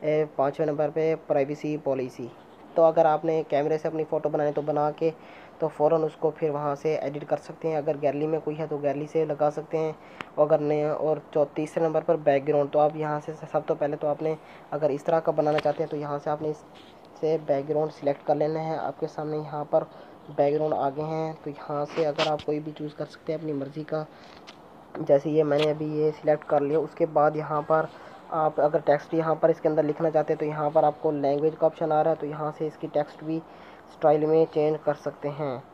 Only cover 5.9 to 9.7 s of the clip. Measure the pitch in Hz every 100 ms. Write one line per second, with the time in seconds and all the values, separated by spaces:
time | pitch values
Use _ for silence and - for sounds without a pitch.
5.9 | 165 156 - 160 147 160 143 147 143 160
6.9 | 156 139 147 147 147 - 165 165 156 147
7.9 | 143 147 143 156 160 147 151 156 151 143
8.9 | 139 151 165 156 147 151 147 156